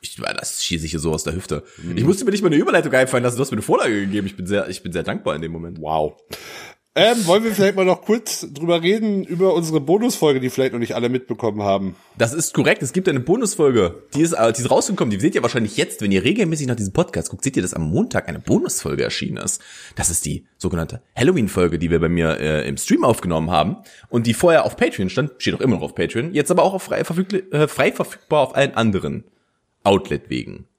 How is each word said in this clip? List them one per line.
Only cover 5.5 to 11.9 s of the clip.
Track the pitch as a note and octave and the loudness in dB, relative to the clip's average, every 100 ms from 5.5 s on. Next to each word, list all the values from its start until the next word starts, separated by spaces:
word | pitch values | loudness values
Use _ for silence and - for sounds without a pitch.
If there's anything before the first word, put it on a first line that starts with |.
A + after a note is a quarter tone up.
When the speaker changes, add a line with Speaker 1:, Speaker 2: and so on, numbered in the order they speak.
Speaker 1:
Moment. | E2 E2+ E2 | -8 -12 -10
Speaker 2:
Wow. | D2+ D#2+ D2+ - _ - - - - - _ | -2 0 -2 -6 _ -18 -16 -18 -20 -20 _
Ähm, | - G#3 A#3+ E3+ | 2 4 4 4
wollen | F#3+ | 4
wir | A3+ | 2
vielleicht | G3+ G3 | 2 2
mal | F#3+ F#3 | 4 2
noch | F3+ | 2
kurz | - A3+ - - - | 2 0 0 -10 -10
drüber | C#3+ E3+ E3+ | -6 0 2
reden, | E3+ A3 G#3+ G3 | 2 2 2 -2
über | - F3 F#3+ | -4 0 2
unsere | F3+ D#3+ D#3 | 2 0 -2
Bonusfolge, | C#3 G3 A#3+ - D#3 C3 | 2 2 2 2 2 2
die | B2+ | 0
vielleicht | C3 C3 | 0 -2
noch | A#2+ | 0
nicht | A2+ | -4
alle | G#2+ A#2+ | -2 0
mitbekommen | B2+ B2+ A2+ A2+ G#2 | -2 -4 -4 -2 0
haben? | G2+ G2 F#2+ | 0 0 0